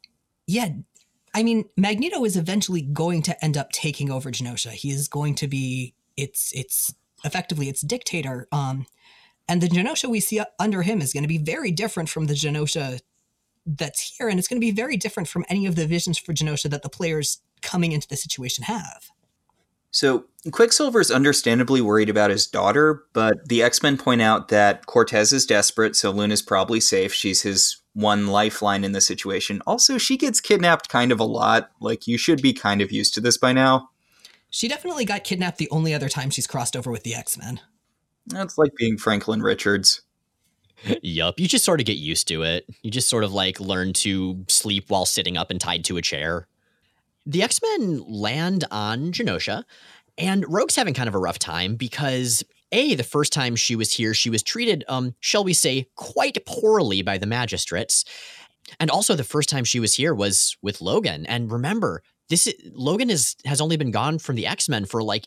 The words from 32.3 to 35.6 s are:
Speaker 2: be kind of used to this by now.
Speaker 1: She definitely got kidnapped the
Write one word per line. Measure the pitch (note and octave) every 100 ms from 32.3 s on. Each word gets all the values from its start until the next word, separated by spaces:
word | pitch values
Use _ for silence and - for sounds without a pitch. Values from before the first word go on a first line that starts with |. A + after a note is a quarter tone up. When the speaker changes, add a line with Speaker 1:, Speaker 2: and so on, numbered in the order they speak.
| D3+
Speaker 2:
be | C3
kind | A#2 G2+ G2+
of | G2
used | G#2 G#2
to | -
this | A#2+ A#2
by | B2+
now. | B2+ C3 C3 C3 _ _ _ - _ _
Speaker 1:
She | - A3+
definitely | D4 F4+ D#4 G#3
got | G3+
kidnapped | - F#3 F3+
the | -